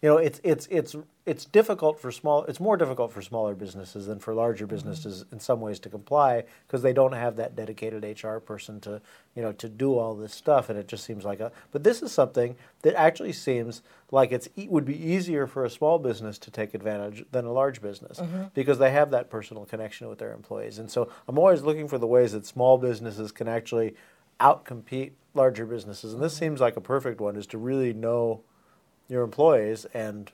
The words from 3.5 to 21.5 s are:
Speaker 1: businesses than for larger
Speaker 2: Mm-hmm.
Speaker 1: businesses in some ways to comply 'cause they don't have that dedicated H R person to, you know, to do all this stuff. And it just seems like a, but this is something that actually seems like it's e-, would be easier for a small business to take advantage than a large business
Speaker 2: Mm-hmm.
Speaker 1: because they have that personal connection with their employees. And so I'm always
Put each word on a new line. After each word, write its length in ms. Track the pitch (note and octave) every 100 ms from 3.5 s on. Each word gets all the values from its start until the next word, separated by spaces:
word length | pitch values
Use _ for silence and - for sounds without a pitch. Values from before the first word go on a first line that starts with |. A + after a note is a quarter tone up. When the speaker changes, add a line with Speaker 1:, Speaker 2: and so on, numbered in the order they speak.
Speaker 1:
businesses 540 | G2 G2+ F#2 F#2 G#2+ G2
than 100 | G#2+
for 160 | G#2+
larger 320 | A2 A#2 G#2+ G#2+
Speaker 2:
Mm-hmm. 80 | G#2
Speaker 1:
businesses 500 | G2+ G#2 G#2+ F#2 -
in 100 | A2+
some 180 | - A#2+
ways 180 | A2 G2+
to 100 | -
comply 560 | G#2 G2+ D3 C#3 A#2+ A2+ _ _
'cause 140 | C3+
they 120 | C3
don't 180 | B2+ C3
have 240 | B2+ A#2+ A2
that 200 | A2+ A#2
dedicated 500 | A2 A2 A2+ A2 G#2
H 180 | G#2+
R 160 | A2 A2
person 400 | - G#2 - G#2+
to, 200 | G#2 G#2 _ - _ -
you 80 |
know, 80 | A2+
to 160 | G#2 A#2
do 320 | G#2+ C3+ B2+
all 160 | A2+ G#2+
this 180 | G#2+
stuff. 360 | - - C#3+ A2+
And 100 | G#2
it 80 | F#2+
just 160 | G#2+
seems 220 | - G#2+ G2+
like 160 | G2
a, 100 | A2+ - _
but 100 | D3
this 180 | D#3+ A#3
is 120 | C4+
something 420 | - F#3 - A#2+ B2 - _
that 120 | D3+ -
actually 380 | D#3+ D#3+ -
seems 480 | - - B2 A#2 A#2 _ _ _
like 220 | C3+ C3
it's 160 | B2 - -
e-, 120 | G3
would 160 | E3 C3+
be 120 | D3
easier 500 | D#3+ F#3 F#3 D3+ C3+
for 180 | - B2
a 40 |
small 300 | - D3+ E3
business 400 | C3+ G#2 A2 G2+
to 100 | -
take 240 | A2 G#2+
advantage 520 | G#2+ G#2 G#2 G#2 G#2+ -
than 100 | B2+ A#2+
a 60 |
large 300 | B2 C#3 B2
business 380 | G#2 G2+ - -
Speaker 2:
Mm-hmm. 240 | F3 F3+ F#3+
Speaker 1:
because 260 | - C3+ B2+
they 120 | C3+
have 200 | C#3 D3
that 180 | C3 B2
personal 360 | A2+ G#2 A2 G2+
connection 420 | A2 A2 - A#2
with 100 | G#2
their 140 | A2
employees. 480 | A2 G#2+ G#2+ A2 G#2+
And 100 | G#2+
so 200 | - A#2+ - -
I'm 100 | C3+
always 240 | F#3